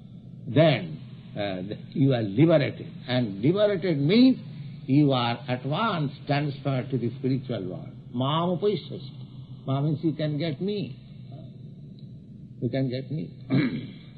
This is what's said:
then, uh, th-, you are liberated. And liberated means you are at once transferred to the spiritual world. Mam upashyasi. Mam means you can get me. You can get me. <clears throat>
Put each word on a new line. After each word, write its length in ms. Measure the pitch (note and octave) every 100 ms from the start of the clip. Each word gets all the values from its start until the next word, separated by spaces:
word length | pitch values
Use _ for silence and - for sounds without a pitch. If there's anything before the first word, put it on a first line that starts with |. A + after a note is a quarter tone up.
| - - - - -
then, 540 | A#2 D#3+ A#2 F2 - - - -
uh, 280 | G#2+ G2+ F#2 F#2+
th-, 120 | A2 -
you 200 | - C#3
are 100 | B2
liberated. 640 | G#2+ G2 D#3+ D#3 B2 - - - -
And 320 | B2+ A#2 G2
liberated 580 | B2 F#3+ G#3 G3 F#3 D3
means 400 | C#3+ A3 C4 B3 - - - - -
you 260 | C#3 D3
are 260 | C3 A#2+ A#2+ C3+
at 160 | B2+
once 480 | C3 D#3 A3 F3 C#3+ - -
transferred 640 | C#3+ D3+ C3+ C#3+ C3+ A2+
to 80 | C3
the 120 | A#2 -
spiritual 440 | B2+ C3 - A2 F2+
world. 180 | E2 - - -
Mam 460 | B2 C3+ D#3+ F3 F3+
upashyasi. 520 | G#3 F3+ - G#2+ - - - - - B2+ -
Mam 180 | C3+
means 160 | D3 D3
you 100 | E3
can 240 | D3 D3+ D3
get 240 | E3+ C3+
me. 360 | F#3 G#3 D#3 - - - - - - - - - - - - - - - - -
You 80 | B2
can 220 | C3+ C3
get 200 | B2+ C3
me. 200 | D#3 F3 - -
<clears throat> 480 | C3+ B2+ - - - -